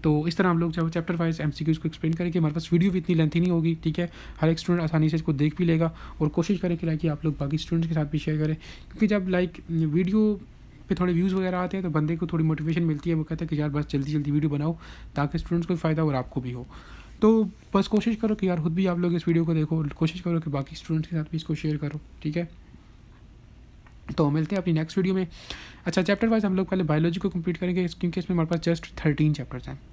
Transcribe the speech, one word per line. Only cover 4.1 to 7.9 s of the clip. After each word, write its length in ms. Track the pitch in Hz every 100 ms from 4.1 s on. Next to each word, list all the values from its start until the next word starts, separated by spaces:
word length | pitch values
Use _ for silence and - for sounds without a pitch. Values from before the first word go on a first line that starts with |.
| - - -
हर 80 | 160
एक 100 | 165
student 240 | - 175
आसानी 260 | 160 160 156
से 60 | 160
इसको 180 | 165
देख 240 | 143 151 147
भी 80 | 170
लेगा 300 | 165 165 - - -
और 60 | 151
कोशिश 320 | 151 165 190
करें 180 | 180 170
कि 80 | 165
like 200 | 156 165
ये 60 |
आप 140 | 147 156
लोग 120 | 143
बाकी 200 | 139 156
students 300 | - 165
के 80 | 165